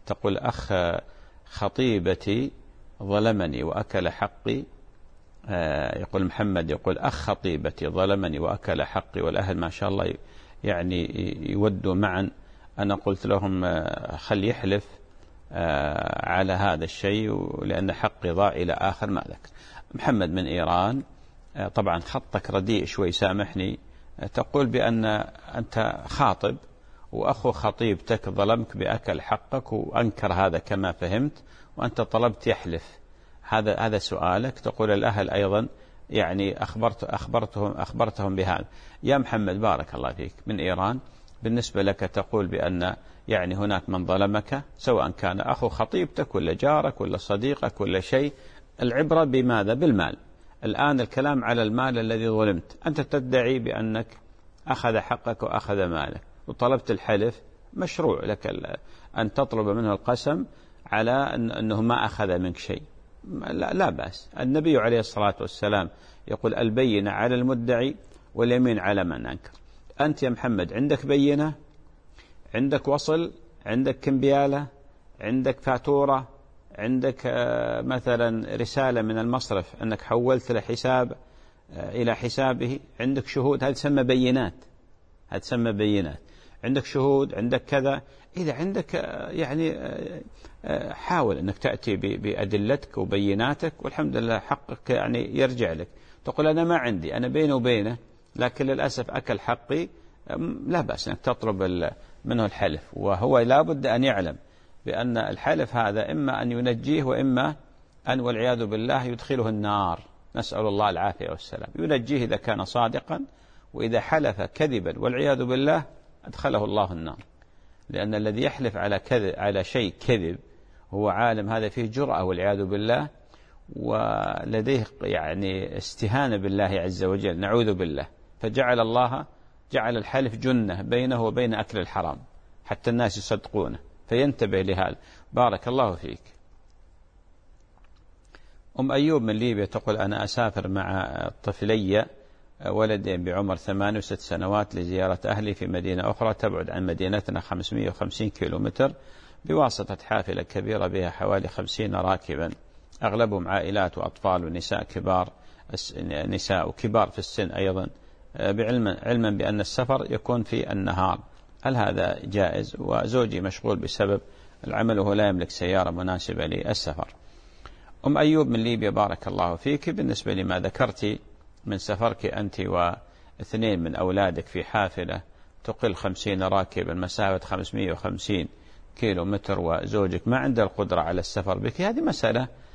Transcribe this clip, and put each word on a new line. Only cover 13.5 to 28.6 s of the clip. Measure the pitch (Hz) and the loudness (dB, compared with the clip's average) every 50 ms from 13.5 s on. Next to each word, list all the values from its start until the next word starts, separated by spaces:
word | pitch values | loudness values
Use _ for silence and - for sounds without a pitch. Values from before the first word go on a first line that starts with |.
| 95 92 92 | 0 0 0
"آه، | 90 85 80 82 82 - - - - 82 | 0 0 0 -2 -2 -4 -6 -6 -8 -8
خل | 80 - - 113 101 98 | -8 -4 -2 0 2 2
يحلف، | 110 123 - - 95 98 101 - - - - - - - - - - - - - - - | 0 0 0 0 0 0 0 0 -4 -14 -20 -20 -20 -20 -20 -20 -20 -20 -20 -18 -10 -6
آه، | 87 87 82 73 69 73 73 76 - - - - - - - | -2 0 0 0 0 0 0 -2 -2 -2 -4 -4 -4 -2 0
على | 87 92 98 95 92 | 0 2 2 2 0
هذا | 92 98 98 85 78 80 | 2 2 2 2 0 -2
الشيء، | 80 - - - 98 104 110 110 107 104 95 90 - - - - | -6 -6 -4 -2 0 0 0 0 0 -2 -2 -4 -4 -6 -4 -4
لأن | 98 95 - 98 95 85 | -2 -2 0 0 -2 -2
حقي | - - 107 - - - 90 | -2 -2 -4 -2 -2 -4 -2
ضاع"، | 82 92 101 98 - | 2 4 2 2 2
إلى | - 90 87 76 | 2 0 0 0
آخر | - - 98 - - 107 104 | 0 0 -2 0 -2 -2 -2
ما | 98 - | -2 -4
ذكر. | - - - - - - - - - - - - - - - | -4 -6 -10 -16 -18 -20 -20 -20 -20 -20 -20 -20 -16 -14 -10
محمد | 135 - 151 127 104 92 80 | -4 0 2 2 2 2 2
من | 87 92 90 | 0 -2 -2
إيران، | 67 80 87 80 82 87 87 92 107 127 139 - - - - - - - - - - - | -2 -2 0 0 2 2 4 2 2 0 -2 -4 -8 -14 -20 -20 -20 -20 -20 -20 -14 -8
آه، | - 98 98 | -8 -6 -2
طبعا | - 117 101 95 85 85 | 0 0 2 2 2 0
خطك | 85 - - 131 - - - 101 - - | -2 -4 -6 -6 -6 -4 -4 -4 -2 -2
رديء | 95 98 92 107 113 101 - | -2 0 0 2 0 0 0
شوي، | - - - 98 87 87 | -2 -2 0 0 0 2
سامحني. | - 104 95 92 101 101 - - 95 92 95 - - - - - - - - - - | 2 0 0 2 0 -2 -4 -4 -4 -4 -4 -6 -8 -10 -16 -20 -20 -20 -20 -14 -10
آه، | - | -10
تقول | - - - - - - 147 139 | -6 -4 -4 -2 0 2 2 2
بأن | 120 113 123 107 117 117 113 110 110 107 107 107 - - - - - - | 4 2 2 2 2 2 2 2 2 0 0 -2 -4 -8 -14 -18 -10 -8
أنت | 117 117 - - 113 110 110 - - - | -8 -8 -4 -2 0 0 0 -2 -4 -8
خاطب | - - - 143 113 92 - - 107 123 139 - - - - - - - - - - - | -6 0 2 4 4 4 2 0 0 -2 -2 -8 -16 -20 -20 -20 -20 -20 -20 -16 -8 -4
وأخو | - - - 135 - - 127 - | 0 0 0 0 2 2 0 0
خطيبتك | - - 107 - - 117 113 98 85 - - 117 104 - 98 | 2 0 -2 0 0 0 0 0 0 0 0 -2 -2 -2 -2
ظلمك | 92 101 101 104 113 120 | 0 2 4 4 4 2